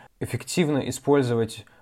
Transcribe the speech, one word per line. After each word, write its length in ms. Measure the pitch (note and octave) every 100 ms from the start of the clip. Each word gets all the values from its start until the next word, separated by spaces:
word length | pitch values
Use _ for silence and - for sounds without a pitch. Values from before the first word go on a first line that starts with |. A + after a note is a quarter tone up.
| - -
эффективно 640 | - A#2+ - - D#3 C#3 A#2+
использовать 760 | B2 - C#3+ B2 A#2 A2 - - _